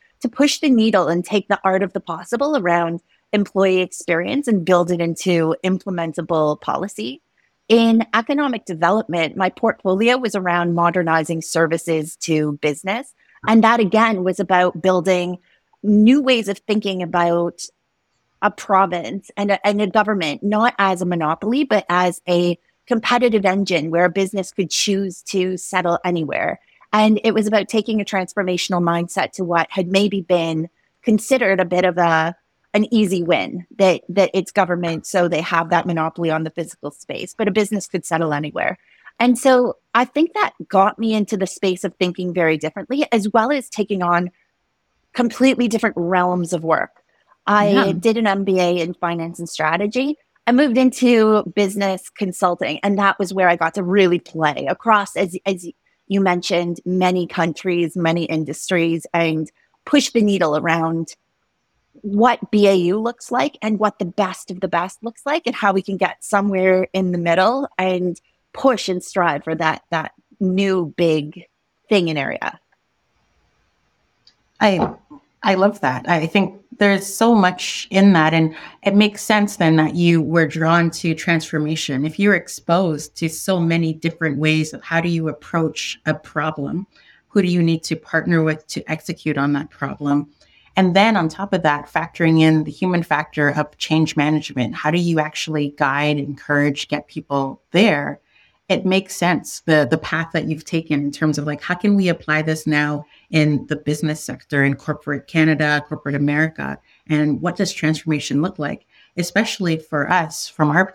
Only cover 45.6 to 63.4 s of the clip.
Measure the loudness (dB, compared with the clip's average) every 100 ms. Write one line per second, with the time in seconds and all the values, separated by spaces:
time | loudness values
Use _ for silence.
45.6 | 0 0 -2 -2 0 2 2 0 -2 -2
46.6 | 0 0 -2 _ _ _ _ _ 0 2
47.6 | 4 4 2 0 0 0 0 0 0 2
48.6 | 2 0 -4 -4 -6 -4 -8 -10 -10 -4
49.6 | -2 -2 -2 -2 -4 -4 _ _ 2 4
50.6 | 4 4 2 4 4 6 4 2 0 0
51.6 | 0 0 -2 -4 -8 -8 -6 0 0 0
52.6 | -4 -4 -2 2 2 0 -2 2 2 2
53.6 | 0 -2 0 2 4 2 -2 -2 -2 -2
54.6 | -4 -4 2 2 2 -2 -4 -4 -6 -6
55.6 | -8 -16 _ _ -4 0 2 2 0 -2
56.6 | -2 -4 -4 0 2 0 -2 -2 -2 -2
57.6 | -2 0 -2 0 0 0 -2 -4 -4 -6
58.6 | -2 0 0 -2 -2 -2 0 -2 -4 _
59.6 | _ _ 0 2 2 2 2 2 0 0
60.6 | 0 0 0 -2 -6 -12 _ _ _ _
61.6 | _ _ _ _ -4 2 2 2 0 2
62.6 | 4 4 2 0 -2 -6 -4 -2